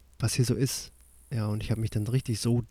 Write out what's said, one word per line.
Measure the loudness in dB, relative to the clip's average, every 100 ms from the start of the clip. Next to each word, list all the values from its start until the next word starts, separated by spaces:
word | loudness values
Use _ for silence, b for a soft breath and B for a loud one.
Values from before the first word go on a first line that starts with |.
| -20 -2
was | 0
hier | 2
so | 2
ist.“ | 2 0 -2 -10 -18 -20 -20 -8
Ja, | -4 -2
und | -2
ich | -2
hab | -2
mich | 0
dann | -2 0
richtig | 0 0 -2
so | 2 2 0